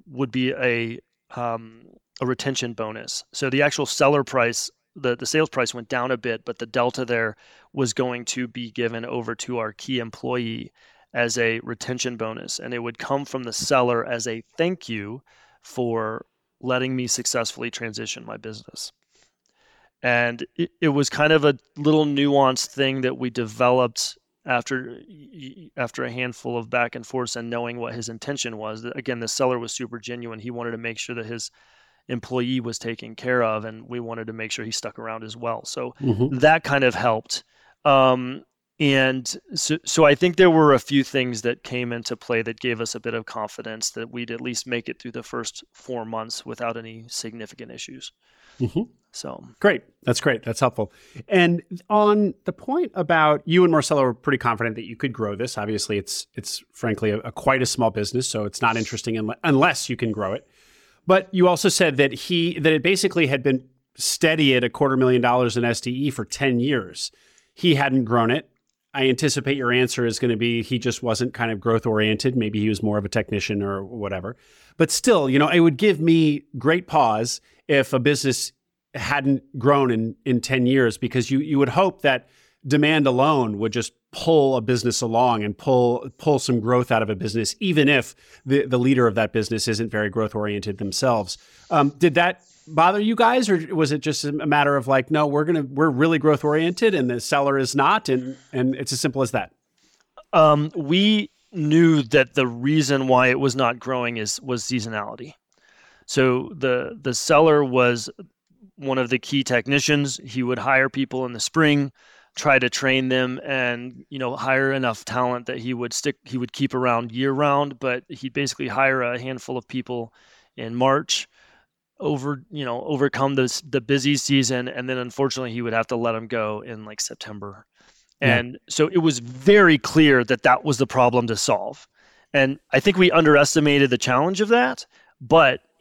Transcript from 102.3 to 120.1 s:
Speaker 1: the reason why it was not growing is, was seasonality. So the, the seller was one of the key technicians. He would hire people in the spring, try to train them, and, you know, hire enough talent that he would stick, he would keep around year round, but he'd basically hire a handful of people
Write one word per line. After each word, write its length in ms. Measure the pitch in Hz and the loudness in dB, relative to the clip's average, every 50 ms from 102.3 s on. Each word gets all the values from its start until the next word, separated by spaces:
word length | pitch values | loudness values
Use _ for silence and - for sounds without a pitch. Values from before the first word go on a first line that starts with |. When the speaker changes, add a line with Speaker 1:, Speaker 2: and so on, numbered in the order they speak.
| - | 2
Speaker 1:
the 120 | 143 131 123 | 0 0 0
reason 600 | 117 117 123 139 156 156 147 131 143 135 135 131 | -2 -2 -2 0 2 2 2 2 2 2 2 4
why 200 | 131 123 127 127 | 4 6 6 6
it 120 | 127 135 | 4 4
was 160 | 139 135 117 | 2 0 0
not 240 | 131 131 117 120 120 | 2 0 0 0 -2
growing 380 | - 127 131 127 123 120 120 113 | -4 -6 -4 -4 -4 -4 -4 -6
is, 240 | 107 101 - - | -6 -6 -6 -6
was 220 | - 135 127 117 - | -6 -6 -6 -4 -4
seasonality. 720 | - 127 123 104 117 110 107 101 107 113 107 - 151 - _ _ _ _ _ _ _ _ _ _ _ _ _ _ | -4 -4 -4 -4 -4 -6 -6 -6 -8 -10 -12 -14 -18 -18 _ _ _ _ _ _ _ _ _ _ _ _ _ _
So 460 | - - 139 131 131 123 127 131 - 202 | -4 0 2 4 4 2 0 -2 -6 -10
the, 420 | 151 127 131 123 123 135 - - 220 | -6 -4 -2 -2 -2 -4 -6 -10 -8
the 120 | - 135 123 | -6 -6 -4
seller 500 | - - - 160 147 160 160 151 147 147 | -4 0 4 6 6 8 6 6 4 4
was 460 | 131 123 127 127 123 120 117 107 - - - 196 - _ _ _ _ _ _ 214 190 _ - | 2 2 4 4 4 2 0 -4 -10 -14 -16 -20 -20 _ _ _ _ _ _ _ -20 _ -10
one 200 | 143 135 135 131 | -6 -4 -2 -2
of 120 | 127 120 | -2 0
the 100 | 131 123 | -2 -4
key 240 | - - - 139 131 | -4 -2 -4 -4 -2
technicians. 760 | - 127 120 113 131 139 143 131 - 151 143 143 139 131 - - | 0 0 0 0 0 0 0 2 2 2 2 2 0 -4 -8 -12
He 200 | 131 107 131 127 | -10 -6 -6 -4
would 160 | 120 127 123 | -4 -4 -4
hire 300 | - 131 135 131 135 135 | 0 0 2 2 2 2
people 360 | - 135 135 - - 131 131 | 0 -4 -6 -4 -4 -6 -6
in 60 | 123 | -8
the 80 | 120 113 | -8 -8
spring, 540 | - - - 165 160 147 147 143 139 135 - _ _ _ _ _ _ _ _ | -8 -4 2 4 4 4 4 4 2 -2 -6 _ _ _ _ _ _ _ _
try 240 | - - 147 135 131 | -4 0 2 4 4
to 100 | 123 120 | 4 0
train 380 | - - 139 131 131 131 131 127 | -2 -2 -2 0 0 0 0 0
them, 320 | 127 127 127 127 127 131 - | 0 0 0 -2 -4 -8 -8
and, 580 | - 139 131 127 123 120 120 120 127 123 - - - | -6 -4 -4 -2 -2 -4 -6 -8 -12 -16 -18 -20 -14
you 100 | 143 139 | -10 -8
know, 160 | 131 120 127 | -8 -6 -6
hire 380 | 135 - 135 135 131 135 135 135 | -6 -2 0 0 2 2 0 0
enough 320 | 135 127 123 110 - - | 0 -2 -2 -2 -4 -6
talent 400 | - 117 127 127 123 123 123 120 | -6 -4 -2 -2 -2 -2 -4 -6
that 120 | - 127 - | -8 -10 -8
he 140 | 113 123 127 | -6 -6 -6
would 200 | 117 120 117 117 | -6 -6 -6 -6
stick, 240 | - - 147 135 _ - | -6 -4 -6 -6 _ -8
he 120 | - 123 127 | -10 -8 -8
would 140 | 123 120 | -8 -8
keep 220 | - - 139 135 - | -6 -4 -4 -2 -2
around 400 | 127 127 123 120 117 120 117 110 | 0 0 0 0 0 -2 -4 -6
year 180 | 123 131 139 | -4 -2 -2
round, 480 | 135 135 147 147 143 143 147 143 135 120 | 0 0 0 2 2 2 0 -2 -6 -6
but 240 | - 131 123 127 - - | -6 -4 -4 -4 -8 -12
he'd 240 | 120 - - 131 - | -14 -12 -12 -8 -6
basically 340 | 147 143 135 - - 143 127 | -4 -4 -4 -4 -6 -6 -4
hire 340 | 101 131 135 135 131 131 | 0 2 2 2 2 0
a 160 | 127 120 120 123 | 0 -2 -4 -6
handful 380 | 123 131 131 123 - - 127 127 | -8 -10 -10 -10 -10 -10 -10 -10
of 80 | - - | -10 -8
people 460 | - 131 117 - 123 120 117 117 | -8 -8 -8 -6 -6 -8 -8 -10